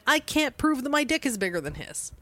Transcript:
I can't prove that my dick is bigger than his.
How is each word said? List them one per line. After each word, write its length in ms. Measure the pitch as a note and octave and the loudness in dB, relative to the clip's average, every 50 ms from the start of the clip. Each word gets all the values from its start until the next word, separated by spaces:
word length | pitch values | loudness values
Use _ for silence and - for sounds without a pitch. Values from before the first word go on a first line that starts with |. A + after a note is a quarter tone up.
| - | 2
I 120 | - D4 D4+ | 2 2 2
can't 380 | D4+ - - D4+ D#4 C#4 - | 2 0 0 2 2 0 0
prove 260 | - - D#4 D#4 C4 B3 | 0 2 2 2 2 0
that 60 | C#4+ | 0
my 160 | C#4+ D4 D4 | 2 2 2
dick 220 | A#3 D#4+ D#4 - | 2 0 0 0
is 100 | C4+ A#3 | -2 -2
bigger 240 | G3+ G3 F#3 F3 F3 | 0 -2 -2 -2 -2
than 140 | D3 C#3+ C#3+ | -4 -4 -6
his. 360 | C#3+ D#3 - - - - - - - | -8 -10 -10 -10 -10 -10 -10 -12 -16